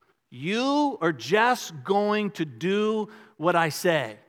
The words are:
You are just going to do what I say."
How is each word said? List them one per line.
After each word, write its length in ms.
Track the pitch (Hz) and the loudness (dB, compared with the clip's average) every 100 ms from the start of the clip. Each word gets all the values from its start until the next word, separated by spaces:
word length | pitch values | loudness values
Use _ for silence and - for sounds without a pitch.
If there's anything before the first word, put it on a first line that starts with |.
| _ _ _ | _ _ _
You 680 | 123 151 220 269 285 294 226 | -10 -4 -2 2 2 0 0
are 120 | 165 | -2
just 720 | 139 113 208 233 247 - 156 | -2 0 2 4 0 -4 -8
going 480 | 123 202 208 208 202 | -2 0 2 0 0
to 140 | - 160 | -4 -6
do 640 | 113 175 202 214 220 214 - - - | -4 -2 0 0 -2 -4 -12 -20 -2
what 180 | 160 170 | 2 2
I 140 | 165 | 2
say." 500 | - 180 156 113 104 | 0 2 2 -2 -8